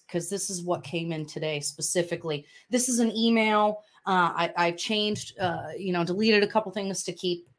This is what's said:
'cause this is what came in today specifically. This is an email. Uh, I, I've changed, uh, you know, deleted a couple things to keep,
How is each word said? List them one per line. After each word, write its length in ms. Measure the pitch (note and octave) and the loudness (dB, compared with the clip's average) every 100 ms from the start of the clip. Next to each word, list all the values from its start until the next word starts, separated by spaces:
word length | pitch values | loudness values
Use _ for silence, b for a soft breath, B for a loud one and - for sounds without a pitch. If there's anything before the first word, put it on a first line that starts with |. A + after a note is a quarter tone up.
| _ | _
'cause 200 | F3 D#3+ | -6 -4
this 200 | G3 - | -6 -4
is 120 | F3+ | -6
what 220 | F3 E3 | -2 -4
came 300 | - E3+ E3+ | -2 -6 -4
in 120 | D#3+ D3+ | -6 -6
today 360 | D#3 D#3 D3 | -6 -4 -4
specifically. 840 | D3 - - F3+ E3+ E3 E3 D3 b b b | -6 -6 -2 0 -2 -4 -4 -6 b b b
This 200 | A#3+ B3 | -2 0
is 100 | A#3 | 2
an 160 | A3+ G#3+ | 2 2
email. 680 | A3+ A3+ G#3+ G#3+ G#3+ G#3+ b b - | 4 4 4 4 2 0 b b 0
Uh, 260 | F#3 E3+ - | 4 4 2
I, 180 | E3+ E3+ | 0 2
I've 200 | E3+ E3+ | 0 0
changed, 600 | - G#3+ G#3 G#3 - - | -2 0 0 -2 -8 -4
uh, 320 | F3+ E3 D#3 - | -2 -2 -6 -6
you 160 | F#3+ | -2
know, 100 | F3 | 0
deleted 380 | E3+ F#3 A3 G#3+ | 0 2 6 6
a 60 | G3+ | 6
couple 240 | A3 G#3 | 2 0
things 320 | G#3 G3 F3+ | -6 -6 -4
to 100 | - | -6
keep, 340 | F3 F3+ F3 - | -4 -4 -4 -8